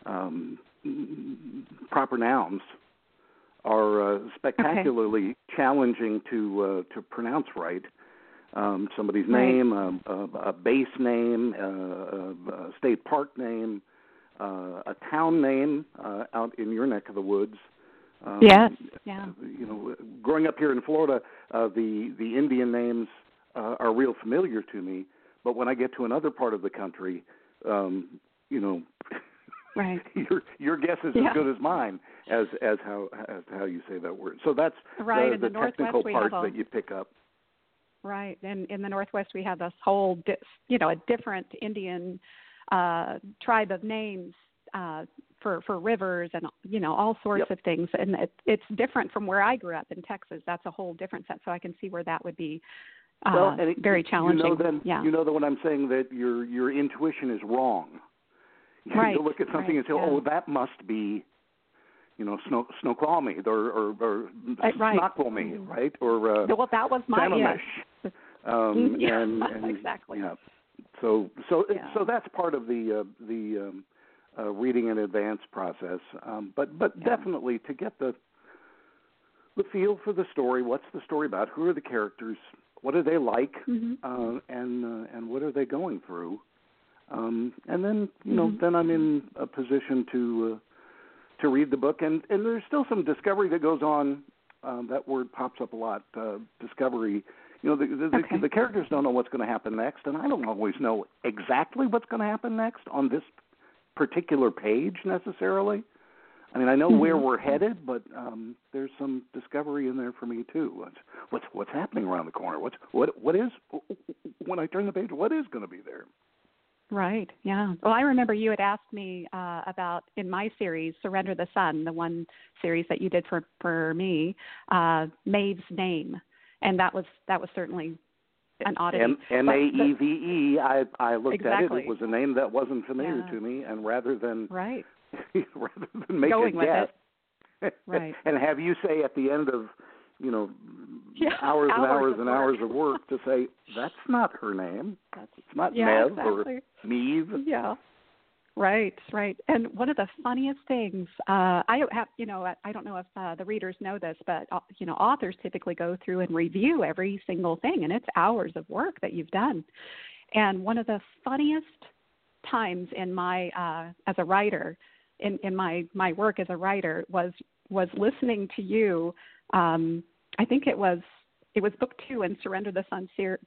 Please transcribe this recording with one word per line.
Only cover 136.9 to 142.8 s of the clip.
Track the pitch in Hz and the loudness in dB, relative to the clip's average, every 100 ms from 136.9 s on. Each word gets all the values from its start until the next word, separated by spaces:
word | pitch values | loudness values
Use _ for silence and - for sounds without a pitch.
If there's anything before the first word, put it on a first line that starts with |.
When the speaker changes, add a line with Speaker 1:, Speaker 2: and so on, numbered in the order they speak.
| _ _ _ _ _ _ - | _ _ _ _ _ _ -8
Speaker 2:
it. | 202 - - | -8 -8 -4
Right. | 170 160 - | -4 -4 -4
Speaker 1:
<laughs> | |
And | 156 139 | 0 2
have | 147 147 | 2 2
you | 170 170 190 | 0 0 0
say | 156 | 0
at | 135 | 0
the | 143 135 | 0 0
end | 147 139 | 2 0
of, | 123 107 - - - _ - | -2 -6 -16 -20 -20 _ -8
you | 131 | -2
know, | 110 101 - - - - - - | -2 -4 -8 -20 -20 -18 -18 -14
Speaker 2:
Yeah, | - 320 - | 0 0 0
Speaker 1:
hours | - 151 143 | 2 4 4
and | 123 | 6
Speaker 2:
hours | 131 | 4
Speaker 1:
hours | 139 131 | 4 4
Speaker 2:
of | 110 | 2
Speaker 1:
and | 123 | 2
Speaker 2:
work. | 131 | 4
Speaker 1:
hours | 135 117 | 4 2
of | 113 | 0
work | 131 | 0